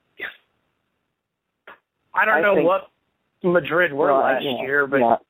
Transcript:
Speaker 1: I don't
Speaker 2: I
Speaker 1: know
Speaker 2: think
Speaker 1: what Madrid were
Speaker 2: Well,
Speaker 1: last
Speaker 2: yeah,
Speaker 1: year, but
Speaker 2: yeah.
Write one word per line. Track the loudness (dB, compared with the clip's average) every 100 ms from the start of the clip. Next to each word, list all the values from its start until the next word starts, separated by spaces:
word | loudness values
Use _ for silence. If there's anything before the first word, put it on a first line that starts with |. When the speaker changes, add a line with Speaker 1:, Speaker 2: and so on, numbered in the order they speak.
| _ -16 -16 -16 _ _ _ _ _ _ _ _ _ _ _ _ -20 -20 _ _ _
Speaker 1:
I | -2 0
don't | 2
Speaker 2:
I |
Speaker 1:
know | 2 2
Speaker 2:
think | 2
Speaker 1:
what | 0 -4 _ _ _ _ _
Madrid | 0 0 0 0 0
were | 0 0
Speaker 2:
Well, | 2
Speaker 1:
last | 0 -2
Speaker 2:
yeah, | -4 -6
Speaker 1:
year, | -4 -2 0
but | 2
Speaker 2:
yeah. | 2 0